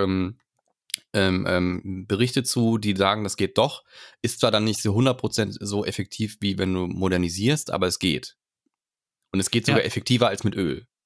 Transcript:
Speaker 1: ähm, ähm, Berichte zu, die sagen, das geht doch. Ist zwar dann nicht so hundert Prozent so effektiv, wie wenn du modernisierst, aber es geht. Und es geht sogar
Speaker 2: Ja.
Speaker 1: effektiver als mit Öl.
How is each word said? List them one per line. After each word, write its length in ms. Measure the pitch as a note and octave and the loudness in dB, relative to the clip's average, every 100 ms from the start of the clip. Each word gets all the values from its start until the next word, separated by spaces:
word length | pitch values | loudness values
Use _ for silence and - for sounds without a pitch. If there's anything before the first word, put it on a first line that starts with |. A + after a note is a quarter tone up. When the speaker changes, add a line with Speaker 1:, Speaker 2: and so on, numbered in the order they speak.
| G2 F#2+ F#2 - _ _ _ _ _ - _ | 2 2 -2 -6 _ _ _ _ _ -14 _
Speaker 1:
ähm, 340 | G2+ F#2+ F#2 F#2+ | 2 2 2 2
ähm, 600 | F2+ F2+ F2 G2 F#2 G2 | 0 0 -2 -6 -8 -2
Berichte 340 | G2+ B2 C3 | 0 2 0
zu, 360 | B2 B2 A2+ A2+ | 0 2 2 2
die 180 | G#2+ F#2+ | 0 2
sagen, 280 | G2 G#2+ | 2 2
das 120 | G2+ - | -2 -2
geht 220 | G2 - | 0 2
doch. 260 | C#3 - _ - - _ | 2 0 _ -20 -20 _
Ist 180 | A#2 - | -6 0
zwar 100 | A#2+ | 2
dann 120 | G#2+ | 2
nicht 160 | A2 G2+ | 0 0
so 140 | G#2+ | 0
hundert 240 | G#2 C3 B2+ | 2 2 2
Prozent 380 | - - G2+ G2 | -2 -2 -2 -4
so 240 | G2+ G#2 | -6 -4
effektiv, 540 | - - F#2+ - G#2+ - | -4 -6 -6 -6 -6 -2
wie 160 | G#2 F#2+ | -2 0
wenn 160 | F#2+ | 0
du 140 | F#2 F2+ | 0 -2
modernisierst, 840 | F2+ F#2 F2+ F2 F2+ A2+ D3+ - | -2 0 2 0 0 0 0 -2
aber 180 | F2+ F#2 | -2 -2
es 100 | - | 0
geht. 380 | F2+ C2+ - _ _ _ _ _ _ _ _ _ _ | 0 -2 -6 _ _ _ _ _ _ _ _ _ _
Und 80 | F#2+ | -2
es 100 | F#2+ | 0
geht 160 | A#2 B2+ | 0 2
sogar 140 | C#3 | 2
Speaker 2:
Ja. 40 | - | 0
Speaker 1:
effektiver 420 | - - B2 A#2 | -2 0 2 2
als 160 | G2+ | 0
mit 100 | G2+ | -2
Öl. 320 | G2+ E2+ B1 - _ | 0 -2 -4 -10 _